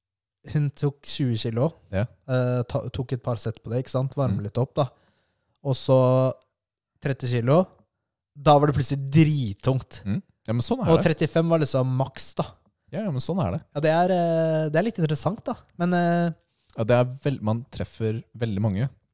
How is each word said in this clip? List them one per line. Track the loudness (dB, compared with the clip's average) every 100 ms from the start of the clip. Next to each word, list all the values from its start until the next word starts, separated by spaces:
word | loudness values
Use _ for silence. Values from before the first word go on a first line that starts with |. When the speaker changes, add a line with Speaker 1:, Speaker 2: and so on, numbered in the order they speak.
| _ _ _ _
Speaker 1:
hun | -6 -2 -2 -2
tok | -4 -4 -8
tjue | -2 -2 -2
kilo, | -2 -2 -2 -4 -6
Speaker 2:
Ja. | -4 -4 _ -4
Speaker 1:
eh, | -2 0 -2 -2
ta-, | -6 -6
tok | -8 -6
et | -6
par | -6 -6
sett | -6 -8
på | -6
det, | -6
ikke | -4
sant? | -4 -4
Varme | -2 -2 -2
Speaker 2:
Mm. |
Speaker 1:
litt | -4 -4
opp, | -2
da. | -2 -4 _ _ _ _ _ _ _
Og | -4 -2
så | 2 4 6 4 2 -2 _ _ _ _ _ _
tretti | -6 -4 -2
kilo. | 0 4 4 2 _ _ _ _ _ _ 0
Da | 6 6
var | 6
det |
plutselig | 2 0 -4 2
drittungt. | 4 6 4 -4 -4 -2 -2 -4 -10
Speaker 2:
Mm. | -4 -4 -6 _ -4
Ja, |
men | -2
sånn | -2 0
er | 4
Speaker 1:
Og | 4
Speaker 2:
det. | 4
Speaker 1:
trettifem | 0 0 0 2
var | 2
liksom | 2 0 0
maks, | -2 -4 -6 -8
da. | -6 -8 -10 _ _ _
Speaker 2:
Ja, | -8
ja, | -4
men | -4
sånn | -2 -2
er | -2
det. | -4 -8
Speaker 1:
Ja, | -2
det | 2
er, | 2 2
eh, | 2 2 2 0 0 0
det | 0
er |
litt | 0 0
interessant, | -2 0 -2 -4
da. | -8 -10 _ -4
Men, | 0
eh, | 2 2 2 0 -4 _ _ _ -4
Speaker 2:
Ja, |
det | 2 2
er | 2 -2
vel-, | -6 -4
man | -2 -4 -6
treffer | -10 -10 -6 -4 -4 -8 -6
veldig | -4 0
mange. | 0 0 -4 -8 _